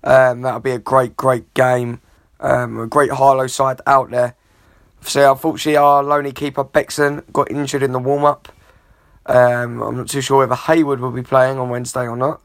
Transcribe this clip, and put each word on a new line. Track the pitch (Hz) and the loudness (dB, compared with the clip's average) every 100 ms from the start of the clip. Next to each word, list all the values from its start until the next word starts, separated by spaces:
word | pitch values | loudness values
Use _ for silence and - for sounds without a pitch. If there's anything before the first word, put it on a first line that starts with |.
um, | - 131 131 123 | 4 4 4 0
that'll | 127 120 | -4 -4
be | 131 | -4
a | 120 | -6
great, | - 131 127 - | 0 2 2 -2
great | 131 127 - | -2 -2 -4
game. | - 127 123 120 120 _ _ _ _ | 0 2 2 -2 -10 _ _ _ _
Um, | 139 127 120 113 | -2 -2 -2 -8
a | 113 | -2
great | 147 143 | 0 0
Harlow | 139 139 135 131 | 2 2 2 0
side | - 135 127 - | -2 -2 -2 2
out | 135 127 | 2 2
there. | 123 123 - _ _ _ _ _ _ | -2 -2 -4 _ _ _ _ _ _
So | - 139 139 | -6 2 4
unfortunately, | 135 160 143 156 147 | 4 -2 -4 0 2
our | 143 143 | 4 4
lonely | 139 147 143 | 2 -2 -2
keeper | 127 147 135 | -6 -8 -6
Bexon | 135 - - - 143 147 - | -2 -2 -2 -2 -2 -2 -6
got | - 139 | -4 -2
injured | 139 139 139 | -4 -4 -2
in | 135 | -2
the | 127 | -2
warm-up. | 127 143 147 143 - _ _ _ _ _ _ _ - | -2 0 0 0 -8 _ _ _ _ _ _ _ 0
Um, | 127 123 120 120 120 | 4 4 2 -4 -6
I'm | 110 123 | -8 -8
not | 123 | -6
too | 139 | -6
sure | 131 139 | 0 2
whether | 131 123 | 2 -2
Hayward | - 165 151 135 | 0 2 2 -2
will | 123 | -4
be | 123 | -8
playing | 120 131 127 135 | 0 2 2 0
on | 127 | -6
Wednesday | 123 123 131 123 | -6 -6 -6 -6
or | 120 | -4
not. | 131 160 | -4 -6